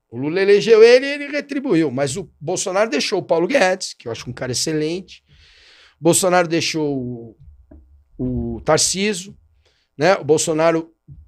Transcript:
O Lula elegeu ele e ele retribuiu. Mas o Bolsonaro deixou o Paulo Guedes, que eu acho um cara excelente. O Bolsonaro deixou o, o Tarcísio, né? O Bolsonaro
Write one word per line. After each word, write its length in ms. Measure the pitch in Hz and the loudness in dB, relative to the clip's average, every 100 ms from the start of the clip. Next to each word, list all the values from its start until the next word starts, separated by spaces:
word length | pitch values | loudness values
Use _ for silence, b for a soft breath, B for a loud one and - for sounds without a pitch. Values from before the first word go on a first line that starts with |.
| _ | _
O 80 | 120 | -8
Lula 240 | 147 185 | -4 0
elegeu 400 | 196 202 170 214 | 4 4 6 8
ele 240 | 226 254 277 | 8 6 2
e 20 | |
ele 200 | 285 285 | -6 -6
retribuiu. 600 | 294 294 277 269 165 151 | -8 -6 -6 -2 0 0
Mas 260 | 123 139 170 | -2 -4 -6
o 120 | 151 - | -12 -12
Bolsonaro 520 | 147 180 196 190 226 | -8 -6 -2 -2 0
deixou 300 | 277 - 190 | -2 -2 -4
o 40 | |
Paulo 220 | - 165 185 | 0 0 0
Guedes, 480 | 277 185 190 - - | 2 2 0 -8 -12
que 120 | 117 | -12
eu 40 | |
acho 160 | 113 - | -10 -10
um 40 | |
cara 200 | 123 127 | -8 -6
excelente. 720 | 120 165 156 156 185 180 - _ b b b b b b b | -4 -4 -2 -4 -6 -12 -20 _ b b b b b b b
O 60 | |
Bolsonaro 420 | 160 160 185 180 170 | 0 2 2 2 2
deixou 480 | 165 - 165 147 135 | -2 -2 -4 -4 -4
o, 380 | 123 120 113 - - - - - _ _ _ - | -6 -10 -16 -20 -20 -20 -20 -20 _ _ _ -8
o 420 | 127 120 117 110 | -6 -4 -6 -6
Tarcísio, 720 | - 156 - 185 208 180 196 - _ _ _ _ _ - | 0 0 0 -2 -4 -4 -10 -20 _ _ _ _ _ 0
né? 200 | 165 196 | 2 2
O 80 | |
Bolsonaro 680 | 139 160 175 156 165 165 165 _ - - | 2 0 0 0 2 0 -4 _ -20 -20